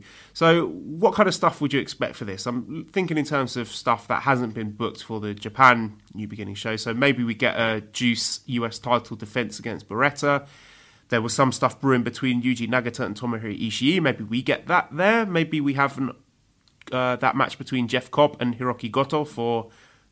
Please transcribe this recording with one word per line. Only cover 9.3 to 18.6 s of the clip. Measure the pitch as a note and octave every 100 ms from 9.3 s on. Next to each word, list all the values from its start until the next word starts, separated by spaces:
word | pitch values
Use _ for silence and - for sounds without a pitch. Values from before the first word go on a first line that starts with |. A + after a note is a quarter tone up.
| B2+ A2 -
against | A#2 F2 -
Beretta. | G#2+ C#3+ C#3 D3 C#3+ C#3+ - - - - _ -
There | A#2+
was | A#2
some | A2+ C3
stuff | - C3 -
brewing | C3+ B2+
between | A#2 - C3 B2
Yuji | B2 A#2+ A2+
Nagata | B2+ A#2 A#2 A2
and | G#2
Tomohiro | B2 A2+ A2+ G#2
Ishii. | A2+ G2+ B2+ F#3
Maybe | D3 A2+
we | G#2 A#2
get | D3 C3 -
that | F3 -
there. | C#3+ G3 A3+ G#3+
Maybe | E3+ D#3+ D#3+
we | C#3+
have | C#3 C#3 C3
an, | C3+ - _ _ _ _ _ _ -
uh, | B2+ B2+ A#2+
that | C3 C3+
match | - -
between | - C3 A#2
Jeff | B2 -
Cobb | - D3 -
and | B2
Hiroki | A#2